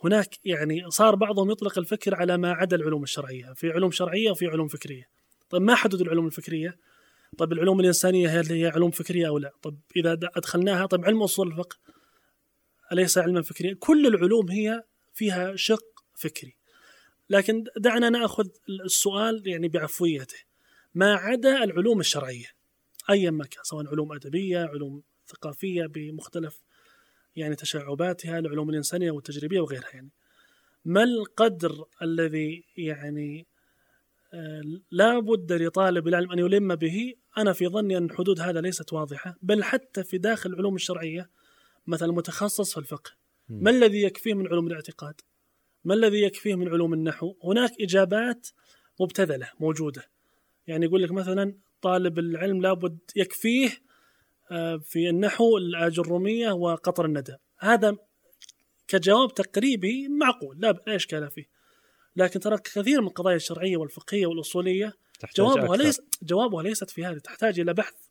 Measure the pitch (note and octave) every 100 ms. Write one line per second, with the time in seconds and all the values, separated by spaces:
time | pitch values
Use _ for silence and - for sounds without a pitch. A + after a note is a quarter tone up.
0 | E3+ G#3 F#3+ - F#3+ D#3+ D3+ D#3+ F3 -
1 | A3 G3+ G#3 G3+ G3 G#3+ G3+ F#3+ E3+ G#3+
2 | - F#3 F3+ F3+ F3 E3+ F#3 F3 D#3 D3+
3 | C#3+ - C3 C3 B2+ C3 E3 E3 F#3 E3+
4 | F3 F#3 A3 F3 F3 D#3+ D3+ D3 C#3+ C3
5 | B2+ _ _ _ _ F3+ G3 A#3+ G3+ F#3
6 | F3 E3+ E3 D#3+ D#3+ D#3+ E3 F3 _ _
7 | _ _ _ - E3 E3 F3+ F#3+ F#3 E3+
8 | F#3 F#3 F3 E3 D#3+ E3 E3 D#3+ F3 -
9 | E3 F3 E3 D3 C#3 - D#3 D3 _ F3+
10 | E3 E3 E3+ F3 - F3 F#3+ F#3 F#3+ F3+
11 | F3 A3 G3+ - F#3 D#3+ F3 - _ _
12 | _ _ _ _ _ _ _ _ - F3
13 | F3+ F#3 E3+ F3+ D#3+ - F3 G3 - D#4
14 | C#4 G3+ F3+ A3+ F3+ G3 G#3+ A3+ - _
15 | _ - G#3+ F#3 F3+ F#3+ - A3 - -
16 | _ - D#3 - B2+ - _ _ - _
17 | _ _ - G3 G3 A3+ A3+ A3+ A3+ A#3
18 | A#3 A#3+ A3 - F#3+ - - F#3+ F#3 -
19 | G3+ G3 A3+ A3+ F#3+ E3+ E3+ D#3+ D#3 -
20 | F3 D3 C3 - - _ _ _ _ E3+
21 | G3 G3 F#3+ B3 C4+ C4+ A3 E3+ G#3 A3
22 | D#3 D3 C3 B2 A2+ _ _ _ _ -
23 | - G3+ F3 D#3 C#3 - - D#3 D3 D3+
24 | D3+ D3 C#3 E3 G3 F3 E3 D3 C#3+ C#3+
25 | - _ - - D#3 C#3 F#3+ F3 D#3+ D#3
26 | D3+ D#3 - E3+ D#3 - _ _ _ _
27 | _ _ _ - D3+ D3 D3 D3+ C#3 C#3+
28 | F3+ F3+ E3 E3 D#3+ D3 D3+ D#3 C#3+ F3+
29 | F3 D3 C3+ C#3+ D3+ F#3+ D3+ C3 - C3
30 | C3+ _ _ _ _ _ _ _ D#3+ F#3+
31 | A#3+ A#3 G#3 - A3+ F3+ E3 D3 D#3 -
32 | E3 E3 E3 D#3 D3+ E3 - - D#3+ D3
33 | D3 D3 D3 D3+ E3 _ _ _ _ _
34 | _ _ _ E3+ D#3 D#3 D3+ F3 - F3
35 | A3 A#3+ G#3+ A3 E3+ E3+ E3 F#3 F#3+ F3
36 | E3 F3 F3+ F3 F3+ G3+ G3 E3+ D#3+ F#3
37 | B3 B3 _ - G#3 F3+ F3+ G3+ G#3 F#3
38 | E3+ - F#3 F3 F3 E3 F3+ F3+ D#3+ D#3+
39 | D3 C#3 F#3 E3+ F#3 G#3 - C4 - -
40 | F3+ F#3 G3+ A3 F#3 F3+ G3+ F#3+ - E3+
41 | E3 E3 F3+ _ _ _ _ _ - E3
42 | E3 E3+ E3+ - G#3 - F#3+ D#3+ C#3+ D3
43 | - - _ _ - A2 G3+ B3+ A3+ G#3
44 | G3 G3 A3+ G3+ F#3 E3+ E3+ E3 D3+ -
45 | D3+ - _ _ _ _ _ _ D#3+ G#3
46 | A3 G#3 G3+ - G#3+ F#3 F3+ E3+ E3+ E3
47 | D#3+ - E3+ F#3+ F3 G#3+ A#3+ A#3+ G3+ F#3+
48 | F#3 G#3 A#3+ A#3+ - _ _ _ _ -
49 | F#3 F#3+ F3+ C3+ - - D#3+ D#3 D#3 C3+
50 | - _ _ _ _ _ - D#3+ E3 F#3+
51 | F3 F#3+ F#3 F#3+ G3+ G3 _ _ F#3+ F#3
52 | G3 E3+ E3+ E3 F#3+ F#3+ F#3 F#3 F3 E3
53 | - G3+ F#3+ - A3+ B3 B3+ - _ _
54 | _ _ _ _ - E3+ E3 D#3+ D3+ E3
55 | F3 F3 G3+ - A#3 G#3+ F3 F3 E3+ E3
56 | D#3+ F3 G3 A3+ A#3 F3+ F3 E3 - F3+
57 | D#3+ D3 C3 C3 _ - G3 A#3 G#3+ G#3
58 | _ _ _ _ - _ _ _ - F#3+
59 | E3+ G#3+ C4 - F#3+ G3 C4 A#3 F#3 B3+
60 | C#4 D4 C4+ - C#3 C#3+ G#3+ F3 - G#3
61 | - D#3 D3 - D3 _ _ _ _ _
62 | _ F3 F3+ F#3 G#3 G#3 - G#3 G3+ D4
63 | G3 - F3+ F3 - D#3+ F#3 E3+ D3+ -
64 | - G3+ F3 E3 D3 F3+ F3+ F#3 G#3+ -
65 | _ - - - G#3+ C4+ - G3 D4+ -
66 | - - D#3+ F3+ A#3+ E3+ E3+ A3 F#3+ -
67 | F3+ D3+ - - A3 F3 E3+ E3+ G#3 -
68 | -